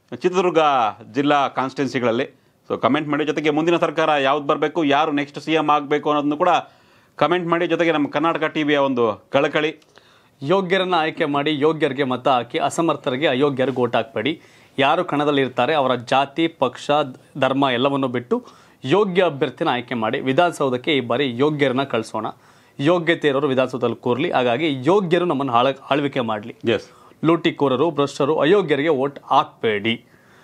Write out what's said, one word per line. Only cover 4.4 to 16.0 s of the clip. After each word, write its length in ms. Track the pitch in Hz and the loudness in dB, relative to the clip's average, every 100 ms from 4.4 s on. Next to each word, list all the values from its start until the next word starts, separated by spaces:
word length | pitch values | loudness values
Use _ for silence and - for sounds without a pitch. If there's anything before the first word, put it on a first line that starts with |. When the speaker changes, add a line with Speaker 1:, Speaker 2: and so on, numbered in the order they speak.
| 143 | 0
Speaker 1:
ಬರ್ಬೇಕು, 380 | 151 151 170 | -2 -2 0
ಯಾರು 280 | 147 139 160 | 2 2 2
ನೆಕ್ಸ್ಟ್ 260 | 143 143 - | -2 -6 -8
ಸಿ 140 | 147 | -2
ಎಂ 180 | 160 151 | 0 2
ಆಗ್ಬೇಕು 400 | 147 139 147 147 | 2 2 -2 0
ಅನ್ನೋದನ್ನು 260 | 147 143 147 | 0 0 2
ಕೂಡ 120 | 180 151 - _ _ _ _ - | 2 2 0 _ _ _ _ -2
ಕಾಮೆಂಟ್ 320 | 151 180 170 | 0 0 0
ಮಾಡಿ. 180 | 170 175 | 0 2
ಜೊತೆಗೆ 260 | 165 165 | 0 2
ನಮ್ಮ 160 | 156 143 | 2 0
ಕರ್ನಾಟಕ 360 | 147 165 160 | 0 0 0
ಟಿ 180 | 156 156 | -2 -2
ವಿಯ 140 | 147 147 | 0 2
ಒಂದು 500 | 139 123 113 101 _ | 2 2 0 0 _
ಕಳಕಳಿ, 420 | 135 147 151 156 151 _ _ _ _ _ - | 0 0 0 -2 -6 _ _ _ _ _ -8
Speaker 2:
ಯೋಗ್ಯರನ್ನ 520 | 139 196 185 190 185 | -2 0 0 0 0
ಆಯ್ಕೆ 300 | 175 156 156 | 0 0 -2
ಮಾಡಿ, 360 | 156 143 147 151 | -2 0 -2 0
ಯೋಗ್ಯರಿಗೆ 440 | 151 160 147 131 | 0 2 0 0
ಮತ 240 | 135 123 143 | -2 -2 0
ಹಾಕಿ, 300 | 127 120 160 | 0 0 -4
ಅಸಮರ್ಥರಿಗೆ, 680 | 143 151 165 143 - 127 160 | -2 0 0 -2 -2 -2 0
ಅಯೋಗ್ಯರಿಗೆ 500 | 127 147 131 131 127 | 2 0 0 -2 0
ಓಟ್ 200 | 120 117 | 0 0
ಹಾಕ್ಬೇಡಿ. 440 | 110 110 120 165 - - - - | -2 -4 -4 -6 -12 -20 -8 -4
ಯಾರು 260 | 135 165 | 0 -2
ಕಣದಲ್ಲಿ 380 | 175 147 147 143 | -2 -2 0 0
ಇರ್ತಾರೆ 320 | 131 - 123 | 0 -2 0
ಅವರ 200 | 156 127 | 0 0
ಜಾತಿ, 520 | 123 | -2